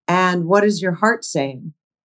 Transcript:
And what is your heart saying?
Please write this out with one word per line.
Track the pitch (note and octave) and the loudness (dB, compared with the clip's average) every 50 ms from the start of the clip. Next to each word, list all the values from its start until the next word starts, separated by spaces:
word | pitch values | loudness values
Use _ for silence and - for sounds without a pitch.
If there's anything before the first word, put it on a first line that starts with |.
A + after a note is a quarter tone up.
| _ | _
And | - F3 F#3 F#3 F3+ F3+ F3 E3+ | -2 0 2 2 2 0 0 0
what | E3 G3 G3+ G#3 | 2 2 4 4
is | G#3 G3+ E3 | 2 2 0
your | F#3 F#3 F3 | -2 -4 -2
heart | - G#3 A3 A#3 A3+ - | 0 2 0 0 0 -4
saying? | - - D3+ C#3 C3+ C3 C3 D3+ D#3+ - _ _ _ _ _ _ | -4 -2 -2 -2 -4 -6 -10 -14 -16 -16 _ _ _ _ _ _